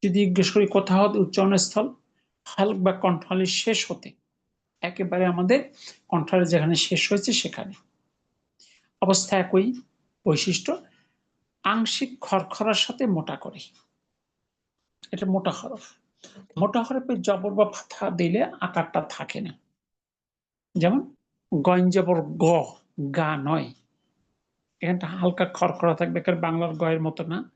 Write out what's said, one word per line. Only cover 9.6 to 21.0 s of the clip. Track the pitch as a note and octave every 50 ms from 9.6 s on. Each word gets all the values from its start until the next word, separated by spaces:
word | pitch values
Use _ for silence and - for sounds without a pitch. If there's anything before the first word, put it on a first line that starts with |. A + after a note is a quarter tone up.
| G3 A3+ B3+ B3 - _ _ _ _ _ _ _ _
বৈশিষ্ট্য | G3+ D#3 D3 - - F3 - - - D#4+ F#4+ - _ _ _ _ _ _ _ _ _ _ _ _ _ _ _
আংশিক | _ F#3 G#3 A3+ A3+ A3 - - C#4 B3+ B3+ -
খরখরার | - - - F#3+ E3 - - - G#3+ G#3+ G#3+
সাথে | G3 - - A#3+ - C#4
মোটা | A#3+ F#3+ E3 D3+ - D3+
করে। | C#3 - D3 D3 - - - _ _ _ _ _ _ _ _ _ _ _ _ _ _ _ _ _ _ _ _ _ _ _ _ _ _ - -
এটা | - F#3 G3+
মোটা | F#3+ F#3 F#3+ F#3 F#3
হরফ। | - - - - - G#3+ - - _ _ _ _ _ _ _ - _ - - _ _
মোটা | - F#3 G#3 - A#3+
হরফে | A3+ A3+ C4 C4 B3+ - B3+
জবর | G#3 F3+ - G3+ F#3 F#3 G#3 G3+
বা | G3+ G#3+
ফাথা | G#3 G#3 - - _ - - G#3 G3
দিলে | F#3 E3+ F3 E3+ E3 G#3 -
আকারটা | - - - - F3 - F#3 E3 - - E3
থাকে | D3+ - - - D3+ - - -
না। | - F3 - _ _ _ _ _ _ _ _ _ _ _ _ _ _ _ _ _ _ _ _ _ _ _ _
যেমন | F#3+ D#3+ F3 G#3 C#4